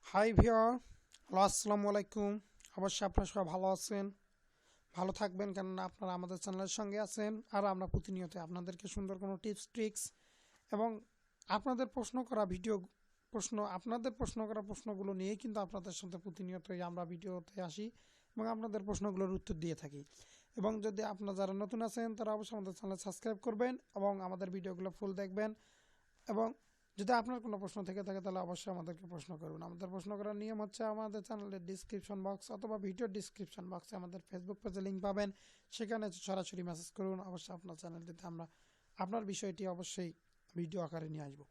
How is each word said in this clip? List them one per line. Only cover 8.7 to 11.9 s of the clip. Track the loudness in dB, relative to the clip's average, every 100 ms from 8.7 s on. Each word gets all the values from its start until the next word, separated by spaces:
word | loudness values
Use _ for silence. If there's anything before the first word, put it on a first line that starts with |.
| -6 -6
সুন্দর | -4 -2 -2
কোনো | -2 -2
টিপস, | -2 -2 -6
ট্রিক্স | 0 0 0 -6 _ _ _ _ _ _
এবং | 2 2 0 -10 _ _ _ -2
আপনাদের | 0 2 2
প্রশ্ন | 2